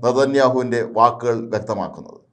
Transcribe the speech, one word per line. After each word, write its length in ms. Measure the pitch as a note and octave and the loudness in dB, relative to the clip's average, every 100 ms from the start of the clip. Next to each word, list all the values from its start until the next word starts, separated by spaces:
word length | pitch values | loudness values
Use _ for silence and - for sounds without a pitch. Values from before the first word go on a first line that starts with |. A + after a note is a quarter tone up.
| A#2 | 2
നെതന്യാഹുവിൻ്റെ 760 | B2 C#3 C#3 C3 B2+ B2 A#2 G#2 G#2 | 2 2 4 4 2 -2 -2 -2 2
വാക്കുകൾ 400 | A#2 A#2+ A#2+ A#2 A2+ | 2 2 -4 -4 -4
വ്യക്തമാക്കുന്നത്. 680 | G#2+ - G#2 E2+ - - - _ | -6 -4 -6 -6 -10 -20 -20 _